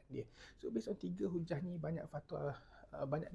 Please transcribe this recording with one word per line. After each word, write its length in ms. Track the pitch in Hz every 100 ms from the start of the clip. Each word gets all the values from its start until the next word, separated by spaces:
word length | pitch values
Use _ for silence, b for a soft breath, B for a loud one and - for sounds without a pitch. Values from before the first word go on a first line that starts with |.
| -
dia. 160 | - - B B -
So, 80 | -
based 160 | 226 -
on 80 | 196
tiga 320 | 180 180 196
hujah 320 | 175 165 143
ni, 160 | 180 175
banyak 320 | 156 165 156
fatwa, 480 | 147 - 147 143 131 B B - 147
uh, 80 |
banyak 240 | 139 151 -